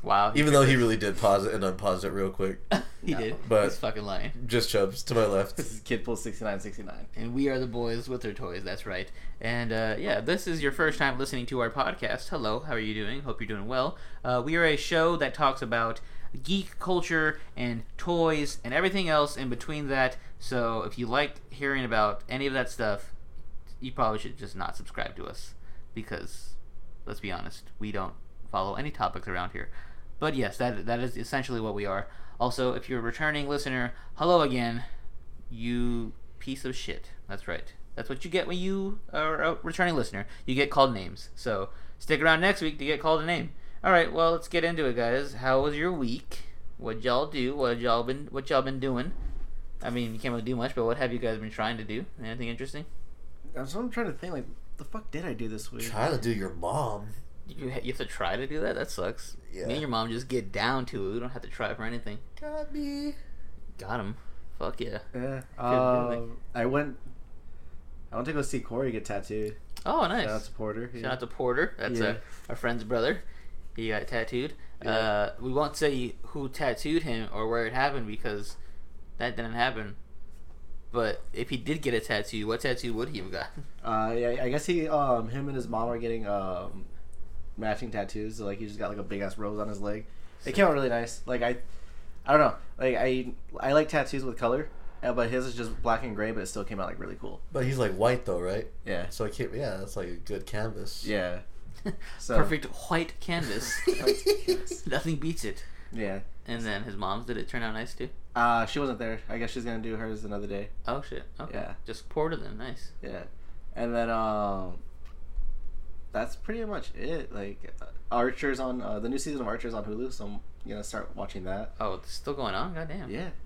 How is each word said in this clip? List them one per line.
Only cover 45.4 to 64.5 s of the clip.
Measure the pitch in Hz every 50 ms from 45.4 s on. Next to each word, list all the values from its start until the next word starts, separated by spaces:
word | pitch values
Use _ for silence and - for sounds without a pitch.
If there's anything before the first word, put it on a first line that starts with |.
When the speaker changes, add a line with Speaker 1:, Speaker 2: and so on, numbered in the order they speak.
| 123 131 131 135
Speaker 1:
was | 139 147 147
your | 147 156 180
week? | 180 156 131 117 113 - - - - - - - - - - - -
What | - - 113 113 110 110
y'all | 127 120 127 151
do? | 151 156 143 123 127 143
What | 147 131 120 120 117
y'all | 120 120 117 117 120
been, | 123 135 143 151 -
what | - 139 131 -
y'all | 156 135
been | 131 135 135 131
doing? | 131 135 127 120 127 - - - - - - - - - - - - - - -
I | - 117
mean, | 120 123 120 113 110
you | 107
can't | - 131
really | 120 117 107
do | 120 127
much, | 117 117 131 -
but | 131 117
what | 113 120
have | 123 131 123
you | 120 117
guys | 117 113 113
been | 107 110 110
trying | - - 107 113 117
to | 113 107
do? | 101 107 120 185 - - - 113
Anything | 113 113 120 120
interesting? | 117 117 - 127 135 - 147 156 - - - - - - - - - - - - - -
Speaker 3:
That's | - 131 135 156
what | 202
I'm | 247 240
trying | - 233 233
to | 185 135
think. | - - 180 170
Like, | 135 120 - - - - - -
the | - 143
fuck | - - 220 214 -
did | - 151 175
I | 175 120
do | 104 117 110
this | 107 107 - -
week? | 123 117 113
Speaker 2:
Trying | 117 113 107 117 160
to | 156
do | 120 107 117
your | 113 101 95 92 85
mom. | 87 85 87 113 147 143 113 104 101 104 110 - - - - - - -
Speaker 1:
You | - - - 147 123
ha-, | 127 127 -
you | 120
have | -
to | - 131
try | - - - - 85 95
to | 113 135
do | 139 147 156
that? | - - -
That | - 139 -
sucks. | - - 90 95 - - - - - - - - -
Speaker 2:
Yeah. | 92 87
Speaker 1:
Me | - 123
and | 151
your | 151 139
mom | 117 110 113 117
just | 113 117 123 -
get | 127 123 104 104 101
down | 101 104 120 131 131 123
to | - - 113 98 95
it. | 104
We | 120
don't | 120 127
have | 127 -
to | - -
try | - - 120 104 107
for | 110 110
anything. | 110 120 117 - 107 104 101 - - - -
Speaker 2:
Got | 302 302 302 311 294 294 285
me. | 302 294 285 285 285 285 294 285 - - - - - - - - - - - -
Speaker 1:
Got | - - 98 113 123
him. | 101 98 131 - - - - - - -